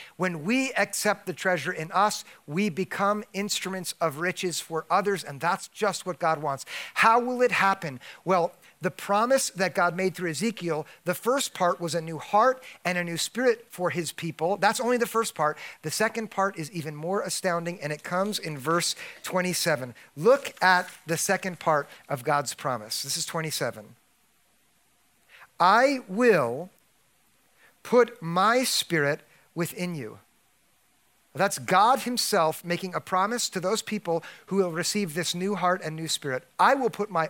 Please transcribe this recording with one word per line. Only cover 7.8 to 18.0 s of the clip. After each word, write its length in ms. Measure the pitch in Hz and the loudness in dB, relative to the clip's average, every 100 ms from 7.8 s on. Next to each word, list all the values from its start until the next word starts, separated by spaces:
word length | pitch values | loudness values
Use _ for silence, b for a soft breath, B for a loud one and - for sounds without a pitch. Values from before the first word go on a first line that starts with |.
| 160 127 B B 165 | -4 -10 B B 0
Well, 280 | 185 165 - b _ | 2 2 -4 b _
the 80 | 175 | -6
promise 640 | - - 202 240 269 - | -4 0 2 4 2 0
that 240 | 170 185 - | -2 0 2
God 200 | 175 170 | 2 2
made 200 | 190 170 | -2 -2
through 160 | 175 | -4
Ezekiel, 560 | 139 226 - 170 151 B B 170 | -2 -2 -2 -4 -4 B B -6
the 80 | |
first 400 | 175 226 269 - | -2 0 0 0
part 260 | - 175 185 | 0 0 0
was 140 | 170 | -2
a 80 | 165 | -4
new 160 | 160 156 | -6 -10
heart 460 | - 208 254 254 B B | 2 4 6 2 B B
and 140 | 175 180 | -4 -2
a 60 | |
new 140 | 170 165 | -2 -4
spirit 500 | - 226 254 226 - | -4 0 2 0 -4
for 220 | - 175 | -4 -2
his 200 | 175 156 | -2 -6
people. 460 | - 170 - 165 202 | -6 -8 -4 -2 2
That's 220 | 196 220 | 2 2
only 180 | 233 247 | 0 0
the 80 | 233 | 0
first 300 | 226 220 - | -2 -2 0
part. 240 | 151 - B B | -2 -2 B B
The 80 | 156 | -6
second 400 | - 220 220 220 | -2 -2 -2 -4
part 260 | - 196 185 | 0 0 -2
is 140 | 151 | -8
even 240 | 170 151 147 | -8 -8 -8
more 260 | 165 202 | -4 -4
astounding, 580 | 190 - 190 170 170 175 | -4 -2 0 0 -2 -6
and 120 | 147 | -6
it 80 | 151 | -6